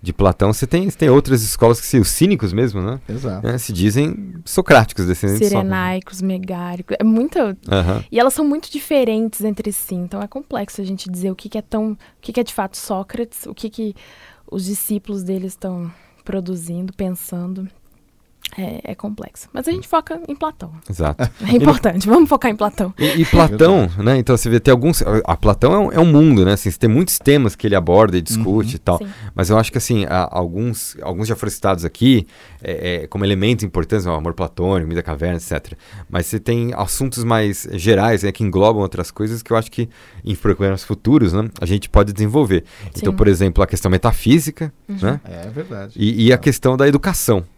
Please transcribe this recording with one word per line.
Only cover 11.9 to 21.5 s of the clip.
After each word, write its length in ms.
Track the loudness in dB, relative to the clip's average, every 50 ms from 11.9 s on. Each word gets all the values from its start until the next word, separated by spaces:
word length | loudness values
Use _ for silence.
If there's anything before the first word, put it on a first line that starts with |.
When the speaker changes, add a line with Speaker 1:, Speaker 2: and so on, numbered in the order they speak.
Speaker 3:
o 40 | -8 -10 _ _ _ _
que 140 | _ -8
que 80 | -4 -4
é 20 |
de 120 | -4 -4 -4
fato 240 | -6 -6 -6 -8 -12
Sócrates, 680 | -10 -8 -6 -6 -6 _ -8 -10 -10 -10 -10 -16 -16
o 60 | -16 -14
que 140 | -12 -12 -12
que 260 | -8 -8 -8 -8 -8 -12 -20 -20 -20 _ -20 -20 _ _ _ -12
os 140 | -10 -8 -6
discípulos 580 | -6 -6 -6 -6 -6 -6 -6 _ -8 -10 -8
dele 240 | -6 -6 -6 -6 -6
estão 460 | -10 -12 _ -10 -8 -8 -8 -10 -10 -12 _ _ _ _ _ _
produzindo, 680 | -8 -8 -6 -6 -6 -8 -10 -8 -10 -8 -8 -8 -10 -8
pensando. 720 | -6 -6 -6 -6 -8 -10 -10 -10 -8 -8 -8 -8 -10 -12 -14 _ _ _ _ _ _ _ _ _ _ _ _ _ _ _ -16 -12 -10
É, 220 | -10 -10 -10 -12
é 120 | -12 -14 -14
complexo. 520 | _ -12 -12 -12 -12 -14 -18 _ -20 -20 _
Mas 160 | _ -8 -6 -6
a 20 |
gente 160 | -6 -6 -6
foca 340 | -4 -4 -4 -4 -4 -12 -12 -10
em 80 | -12 -10
Platão. 380 | -8 -8 -10 -8 _ -18 -18 -18 -20 _ -12
Speaker 1:
Exato. 340 | -6 -4 -2 -4 -2 -2 -4 -4 -4 -6 -2
Speaker 3:
É 60 | 2